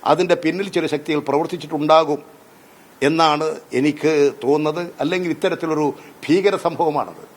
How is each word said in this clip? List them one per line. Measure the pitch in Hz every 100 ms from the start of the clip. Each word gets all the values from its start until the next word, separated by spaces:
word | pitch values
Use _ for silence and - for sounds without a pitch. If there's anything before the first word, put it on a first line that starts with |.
| -
അതിൻ്റെ | 156 175 170
പിന്നിൽ | 156 175 196
ചില | 175 156
ശക്തികൾ | 147 147 151 143
പ്രവർത്തിച്ചിട്ടുണ്ടാകും | 143 160 170 147 156 151 160 165 147 - - - - - - - - 139
എന്നാണ് | 160 160 147 156 - - 123
എനിക്ക് | 147 147 151 156 143 -
തോന്നുന്നത്. | 127 151 151 156 175 -
അല്ലെങ്കിൽ | 147 185 180 151
ഇത്തരത്തിലൊരു | 185 165 165 156 147 - - -
ഭീകര | - 170 196 190 175
സംഭവമാണത് | 160 165 147 95 85 -